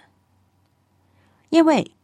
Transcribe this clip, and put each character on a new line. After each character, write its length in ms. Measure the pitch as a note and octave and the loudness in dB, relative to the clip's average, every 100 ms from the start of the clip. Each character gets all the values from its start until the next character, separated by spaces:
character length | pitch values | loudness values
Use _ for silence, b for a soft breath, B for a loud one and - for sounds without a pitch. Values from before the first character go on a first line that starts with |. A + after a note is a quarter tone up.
| _ _ _ _ _ _ _ _ _ _ _ _ _ _ - | _ _ _ _ _ _ _ _ _ _ _ _ _ _ -6
因 140 | E4 | -2
为 280 | D#4+ C4 - _ | 0 0 -4 _